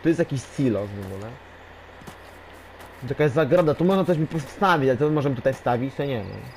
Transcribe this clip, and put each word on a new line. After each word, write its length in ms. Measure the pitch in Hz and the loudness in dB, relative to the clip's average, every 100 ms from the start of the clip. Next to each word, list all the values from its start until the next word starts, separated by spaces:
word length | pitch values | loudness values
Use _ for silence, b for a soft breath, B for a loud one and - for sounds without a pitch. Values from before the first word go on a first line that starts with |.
Tu 40 | 160 | 2
jest 120 | 165 | 0
jakiś 220 | 165 135 | 0 -2
silos 480 | - - 135 101 101 | -6 -2 0 0 -4
w 160 | 101 95 | -8 -10
ogóle. 240 | 95 107 127 - - - - - - - - - - - - - - - - | -10 -12 -16 -20 -20 -20 -20 -20 -20 -20 -20 -20 -20 -20 -20 -20 -20 -20 -14
Tu 60 | 123 | -8
jakaś 220 | 139 151 | 0 2
zagroda, 440 | 135 147 175 165 143 | 4 4 6 4 4
tu 100 | 170 | 4
można 200 | 190 175 | 4 2
coś 120 | 165 | 0
mi 100 | 156 | 0
postawić, 640 | 160 139 - 196 165 135 | -4 -8 -2 2 4 4
ale 80 | 123 | 2
to 120 | 151 | 2
możemy 260 | 151 139 127 | 2 0 0
tutaj 180 | 135 | -2
wstawić, 420 | 131 - 123 131 - | -2 -2 -2 -2 -4
to 80 | |
nie 140 | 143 123 | -4 -4
wiem. 240 | 98 101 123 | -8 -12 -14